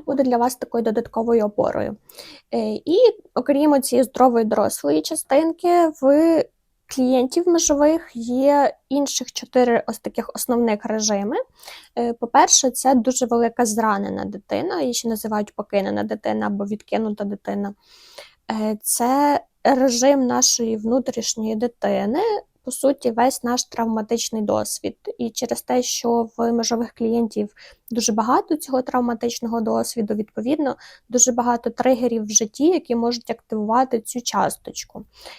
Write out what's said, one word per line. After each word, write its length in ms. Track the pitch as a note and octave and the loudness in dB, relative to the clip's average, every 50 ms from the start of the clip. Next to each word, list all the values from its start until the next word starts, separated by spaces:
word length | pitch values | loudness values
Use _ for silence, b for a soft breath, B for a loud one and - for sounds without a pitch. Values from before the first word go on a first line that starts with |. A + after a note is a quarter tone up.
| D#4 | -6
буде 180 | D#4 C#4+ C#4 C4+ | -4 0 0 2
для 140 | B3+ B3 | 2 2
вас 180 | A#3 A#3+ B3+ B3+ | 2 0 0 -2
такою 280 | - - - - A#3 A3+ | -6 -8 -6 -4 -2 -2
додатковою 640 | A3+ G#3+ A#3+ A#3 - - A3+ A3+ A#3 A#3 A#3 G#3 | 0 -2 -2 -4 -4 -6 -4 0 2 2 2 2
опорою. 520 | G#3 G#3 - - - - - G#3 - G#3 - _ B B B B B B B B - - | 0 0 0 0 0 0 -2 -4 -6 -8 -10 _ B B B B B B B B -6 -6
Е, 200 | - G#3+ A3 G#3+ | -4 -4 -4 -6
і 240 | - - - E4 G#4+ B4+ A4 G#4 - - _ - | -6 -2 0 4 6 6 6 4 2 -6 _ -6
окрім 460 | - B3+ - C#4+ C#4 D4+ D4+ C#4+ C4+ | -2 0 2 2 4 4 4 4 2
цієї 220 | B3+ - B3 B3 B3+ | 2 2 2 2 2
здорової 420 | - - - B3 C4 A#3 A3+ A3 | 2 0 -2 0 2 2 0 0
дорослої 560 | G#3+ A3+ A3+ G3+ G3 - - - C#4+ D4+ D#4 | 0 0 0 0 0 -2 -2 -2 0 0 0
частинки, 920 | D#4 - D#4+ D#4 - - C4+ C#4+ D#4+ E4 E4 - - F4 F4 F4 E4+ D#4+ D4+ - | -2 -4 -6 -6 -2 0 2 2 2 2 -2 -2 0 2 4 4 4 2 0 2
в 420 | C4 C4+ C#4+ D4+ E4 E4 E4 D4+ - - _ _ _ _ _ _ _ - - | 4 4 6 6 6 4 4 2 0 -2 _ _ _ _ _ _ _ -8 -2
клієнтів 520 | C4+ B3+ B3+ C4 B3+ B3 B3+ - E4+ F4 | 0 2 2 2 2 2 0 0 0 2
межових 640 | F4+ E4+ E4 D#4 - D4 C#4 D4 D4+ D#4+ E4 - - - | 2 2 2 2 2 2 4 4 4 4 2 -2 -8 -12
є 580 | A#3 A3+ A#3+ B3 B3+ C4+ C#4+ C#4+ C#4+ C#4 - - _ _ - | -10 -6 -4 0 2 4 4 4 4 4 2 0 _ _ -2
інших 420 | C4 C#4+ C#4+ - - - B3 - | -2 0 0 0 -2 -6 -8 -8
чотири 520 | - - - - - B3+ B3 B3 A#3 G#3+ - | -10 -12 -6 0 2 2 4 4 2 0 0
ось 120 | - A3 - | -2 -8 -8
таких 320 | - G#3+ - - A3 - - | -8 -10 -8 -8 -8 -8 -8
основних 500 | - - - A#3+ A#3+ A#3 A3+ G#3 G#3 - | -6 -2 0 0 2 2 2 0 -2 -2
режими. 500 | - G#3+ A3 G#3+ G#3+ G#3 G3 G3+ G#3+ D4 A4+ C5 _ B B B B B B B B B | -4 -4 -2 -2 0 -2 -2 -2 -2 -4 -4 -6 _ B B B B B B B B B
Е, 160 | A#3 A#3+ A#3+ A#3+ | -4 -4 -4 -4
по-перше, 580 | - A#3+ A#3 - C#4 E4+ - - - - B3+ | -6 -4 2 4 4 6 6 4 4 2 2
це 240 | B3 - - B3+ C#4 | -2 0 2 4 4
дуже 300 | B3 G#3+ C4 B3+ - C4 | 4 4 2 0 0 0
велика 400 | A#3+ A#3+ A#3 A#3 A3+ A#3 - A#3+ | 0 2 2 2 0 0 0 0
зранена 600 | A3+ G#3 A3+ A3 G#3+ G3+ G3 G3+ G3 G3 - - | 0 0 0 0 0 0 0 -2 -4 -4 -6 -6
дитина, 560 | G3 G#3 G3+ - - G#3+ G3+ C4+ F#4+ F#4+ E4+ | -8 -8 -10 -8 -4 -4 -4 -2 -2 -2 -2
її 120 | C#4 B3 A#3+ | -2 -2 -2
ще 160 | - - A3+ | -4 -4 -4
називають 460 | A3 G#3+ - G#3+ G#3+ G#3 G#3 - - | -4 -4 -4 -4 -4 -4 -4 -6 -8
покинена 480 | - G#3 - - G3+ F#3+ G3+ G#3 G#3 G#3 | -12 -6 -2 -2 -2 0 -2 -2 -4 -4
дитина 440 | A3 A3 G#3 - G#3+ G#3+ G#3+ G#3+ | -4 -6 -6 -4 -4 -2 -2 -2
або 180 | G#3 G3+ G3+ G3+ | -2 -2 -4 -4
відкинута 580 | G3+ G#3+ G#3+ - - - G#3 A3 G#3+ G#3 - G3+ | -4 -6 -8 -6 -4 -4 -2 -2 -4 -4 -4 -6
дитина. 500 | G3+ G#3 - - G3+ G3+ G3+ G3+ G3+ G#3 B B B B B B B B B B B B B _ - | -6 -8 -8 -8 -6 -6 -4 -6 -6 -8 B B B B B B B B B B B B B _ -6
Е, 260 | A3 G#3+ G#3+ G#3+ G#3+ G#3+ | -4 -2 -2 -4 -4 -4
це 600 | - - - - A#3+ B3 C4 C#4 D4 C#4+ C#4+ - - _ _ _ - | -4 -4 -2 0 0 0 2 2 2 2 2 0 -2 _ _ _ 2
режим 640 | - C#4 B3+ C4 C4+ A#3+ A#3+ B3 C#4 C#4+ C#4 B3+ | 2 4 4 4 2 2 4 4 4 4 4 2
нашої 500 | A#3+ B3 B3 B3+ - - - A#3 A3+ A3 | 0 0 2 2 2 2 0 -2 -2 -2
внутрішньої 800 | A3 G#3+ A3+ A#3+ C4+ B3 - - A#3 A3+ - - A3 A3 A3 A3 | -2 0 0 0 0 0 -2 -6 -4 -4 -4 -4 -4 -4 -4 -2
дитини, 640 | G#3+ B3 A#3+ - - - G3+ G3+ - G3 G#3 A#3+ E4+ A4 A#4 G#4 G4+ - _ _ _ - | -2 -2 -4 -4 -2 -2 0 0 0 0 0 0 0 0 0 -2 -2 -6 _ _ _ -12
по 80 | B3+ | -10
суті, 400 | - - - C4+ C#4 - - B3 | -4 0 2 2 2 2 -2 -2
весь 320 | A3 A#3 A#3+ C4+ C4+ - - | 0 2 2 2 2 0 -2
наш 200 | A#3+ A#3+ B3 - | -2 -2 -2 -4
травматичний 800 | - - - A3+ A3+ A3 A3 G#3+ - A#3 A#3 - - A3+ A3 | -4 -4 -4 -2 -2 -2 -2 -2 -2 -2 -2 -2 -4 -4 -4
досвід. 560 | G#3+ G#3 G#3 G#3+ G#3 - - - - - - _ - G4+ - | -2 0 0 0 -2 -4 -6 -6 -6 -8 -8 _ -12 -10 -8
І 120 | - A#3+ A3+ | -6 -6 -6
через 320 | - - B3+ A3+ A#3+ - | -6 -4 -4 -4 -4 -4
те, 200 | - - B3+ B3+ | -2 -2 0 0
що 480 | B3 - - - - A#3 A#3 A#3 A3+ A3+ _ | 0 0 -4 -2 0 0 2 0 0 -2 _
в 140 | - A#3 A#3 | -2 -2 0
межових 420 | A#3 A#3 A#3 A#3 A#3 A3+ A#3+ A3+ - | 0 0 0 0 -2 -2 -4 -4 -6
клієнтів 600 | - A#3 A3 A#3 A#3 A#3 A3 - G#3+ G#3 G#3 _ B B B B B B - | -4 -2 0 0 0 0 -2 -2 -4 -6 -6 _ B B B B B B -6
дуже 200 | A#3 A#3 A3+ - | -4 -2 -2 0
багато 440 | G#3+ A3+ G#3+ A#3 C4+ F#4+ - - D#4+ | 0 0 2 2 2 2 2 0 -4
цього 260 | D4+ - C4+ C4 B3+ | -4 -4 -2 -2 -2
травматичного 800 | B3+ - - B3 B3 A#3+ A#3 A3+ - A#3 A#3 - A#3 A3+ A3+ A#3 | -2 -2 -2 -2 0 -2 -2 -2 -4 -4 -4 -4 -6 -4 -4 -2
досвіду, 520 | A3 A3+ A3 A3+ A#3 - - A#3 G#3+ G#3 G#3+ | -2 0 0 -2 -2 -4 -4 -4 -4 -2 -2
відповідно, 600 | G#3 G#3 - - A3 G#3+ B3 D#4 D4+ D4 B3+ - B B B B B B - | -4 -6 -8 -8 -6 -2 -2 0 0 0 -2 -4 B B B B B B -2
дуже 220 | A3 B3 - C4 | 0 2 2 2
багато 380 | A#3+ B3 A#3 A#3+ A#3+ A#3+ - A#3 | 2 2 0 0 0 -2 -2 -6
тригерів 540 | A#3 - A#3+ C4 C4 A#3 B3+ A#3+ A#3 A3+ G#3+ | -4 0 2 2 2 2 0 -2 -2 -2 -4
в 60 | G#3 | -2
житті, 380 | G#3 - A3+ G#3 - - C#4 | -2 -2 -2 -2 -2 2 2
які 280 | E4+ F#4 D#4 - - A#3 | 2 2 2 0 -2 -2
можуть 360 | A#3 A#3 A#3+ A#3+ A#3+ - - | -2 0 -2 -2 -4 -6 -10
активувати 680 | A#3 - _ - A3 G#3+ G#3 G#3+ A3+ B3+ C4 B3+ A#3+ A3+ | -10 -10 _ -8 -6 -4 -2 0 2 2 2 2 -2 -4
цю 220 | G#3+ - - B3 | -4 -6 -8 -8
часточку. 840 | - - - G3+ F#3+ F#3+ - - - - - - - - - - G#3 _ B B B B B | -6 -4 -2 0 0 -2 -2 -6 -14 -14 -12 -14 -14 -14 -14 -18 -18 _ B B B B B